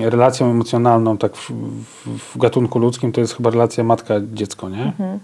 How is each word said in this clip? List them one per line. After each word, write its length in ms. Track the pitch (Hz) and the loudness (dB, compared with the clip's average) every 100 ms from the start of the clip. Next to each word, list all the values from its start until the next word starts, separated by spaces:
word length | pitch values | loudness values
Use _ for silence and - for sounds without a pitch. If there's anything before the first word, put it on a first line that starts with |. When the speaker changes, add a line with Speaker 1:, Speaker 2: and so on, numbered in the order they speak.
| 113 | 2
Speaker 1:
relacją 420 | 117 131 127 123 | 4 4 4 2
emocjonalną 680 | 120 113 120 120 113 113 107 | 2 2 2 4 4 4 0
tak 180 | 110 - | -2 -4
w, 140 | - | -12
w, 800 | 117 113 113 113 - 120 117 - | -8 -8 -10 -14 -16 -12 -12 -10
w 40 | 123 | 0
gatunku 400 | 120 127 117 117 | 0 2 0 2
ludzkim 340 | 120 123 123 | 0 0 -2
to 80 | 120 | 0
jest 160 | 113 - | -2 0
chyba 140 | 117 | 0
relacja 340 | 117 117 - | 2 2 0
matka-dziecko, 840 | 113 113 - 104 104 110 98 - 95 | 0 0 0 -2 -2 -6 -8 -8 -10
nie? 140 | 101 | -6
Speaker 2:
Mhm. 360 | 135 175 185 202 | -6 -4 -6 -8